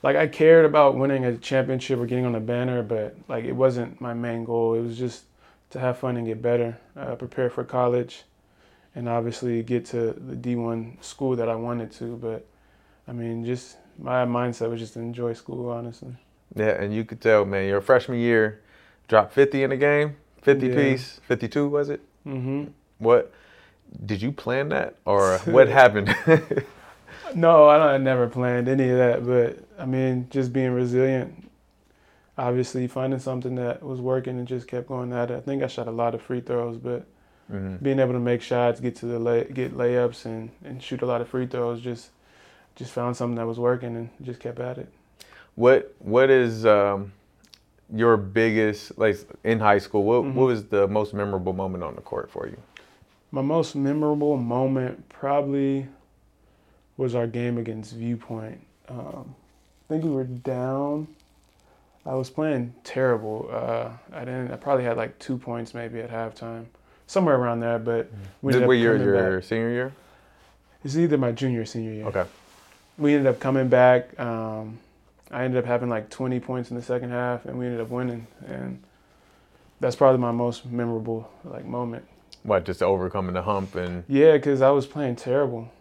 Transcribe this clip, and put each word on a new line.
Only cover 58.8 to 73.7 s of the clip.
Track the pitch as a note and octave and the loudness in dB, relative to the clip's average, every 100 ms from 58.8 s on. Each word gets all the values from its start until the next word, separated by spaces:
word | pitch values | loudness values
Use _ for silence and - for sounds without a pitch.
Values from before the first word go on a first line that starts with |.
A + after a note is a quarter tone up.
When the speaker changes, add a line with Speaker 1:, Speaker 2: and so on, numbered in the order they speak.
| - | -18
Speaker 1:
Um, | B2 C3 C3+ C3+ C3 _ _ _ _ _ | -14 -14 -14 -18 -20 _ _ _ _ _
I | |
think | D#3 | -4
we | D#3+ | -2
were | C3+ | -4
down. | C3 B2 C3+ B2+ B2+ C3+ C#3+ D3 D3+ - _ _ _ _ _ _ _ _ - | -6 -8 -6 -4 -4 -4 -4 -6 -8 -18 _ _ _ _ _ _ _ _ -6
I | |
was | C3 B2+ | -6 -6
playing | - D#3 C3+ A#2+ - | -4 -2 -2 -4 -10
terrible. | - B2+ C3 A2+ G#2+ G#2+ A2+ | -8 0 2 2 -2 -8 -6
Uh, | A2+ A#2+ A2+ A#2+ A#2+ - | -6 -4 -4 -6 -12 -18
I | D#3 | -14
didn't, | B2 B2+ B2+ | -10 -8 -8
I | B2 | -8
probably | C#3+ C3+ | 0 0
had, | B2 A2+ | 0 -2
like, | A2+ - | -6 -8
two | - B2+ | -8 -8
points | B2+ A#2 A2+ | -6 -10 -10
maybe | A#2+ A#2 A#2 | -12 -10 -10
at | A#2 | -10
halftime, | A2+ A2+ - A2+ A2+ A#2 _ _ _ _ | -8 -10 -10 -14 -14 -18 _ _ _ _
somewhere | G3 F3 C3 | 0 4 4
around | B2 A#2 | 2 0
there, | A#2 A#2 | -2 -2
but | A2+ A#2 A2+ | 0 -2 -4
Speaker 2:
Mm-hmm. | G2+ G2 - | -12 -18 -8
Speaker 1:
we | C3+ | 2
Speaker 2:
Did | B2 | 4
Speaker 1:
ended | |
up | B2 | 6
Speaker 2:
what | B2 | 6
year, | A#2 A2 | 4 4
Speaker 1:
coming | G2+ | 4
Speaker 2:
your | G2 F#2+ F#2 | 2 2 -2
Speaker 1:
back. | |
Speaker 2:
senior | - A2+ A#2 | -4 -4 -2
year? | A#2+ B2+ C#3 _ _ _ _ _ _ _ _ | -4 -6 -10 _ _ _ _ _ _ _ _
Speaker 1:
It's | C#3+ D3+ | -4 0
either | E3+ D3 | 2 2
my | B2 | 0
junior | A#2 C3+ A#2+ | -2 -2 -2
or | |
senior | A2 A2+ A2 | -6 -8 -8
year. | G#2+ G#2+ | -8 -6
Speaker 2:
Okay. | G2 F2 - _ - _ _ _ - | -4 -4 -10 _ -20 _ _ _ -2
Speaker 1:
We | D3 | 2
ended | D3 C3+ | 4 2
up | B2 | 0
coming | C3+ C3+ | 0 0
back. | C3 | 4